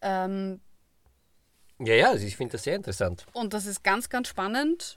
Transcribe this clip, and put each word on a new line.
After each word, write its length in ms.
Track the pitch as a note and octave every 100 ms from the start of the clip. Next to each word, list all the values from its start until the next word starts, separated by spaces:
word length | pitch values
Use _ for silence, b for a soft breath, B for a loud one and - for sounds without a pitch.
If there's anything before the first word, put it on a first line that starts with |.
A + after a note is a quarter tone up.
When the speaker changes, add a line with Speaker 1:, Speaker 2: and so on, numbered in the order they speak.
Speaker 1:
Ähm, 580 | G3 F#3+ F#3 G3 F#3+ F#3+ - - _ _ _ _ _ _ _ _ _ -
Speaker 2:
Ja, 140 | A2+
ja, 160 | A2+ G#3
also 140 | G#3
ich 120 | G2+ -
find 180 | B2
das 80 | A2+
sehr 140 | - G3
interessant. 500 | - G2+ F#2+ A2 -
Speaker 1:
und 200 | A#3+ A3
das 140 | G#3 G3+
ist 160 | F#3+
ganz, 260 | G3+ G3+ -
ganz 200 | B3 B3
spannend 680 | - F#3+ A#3+ D4+ E4+ -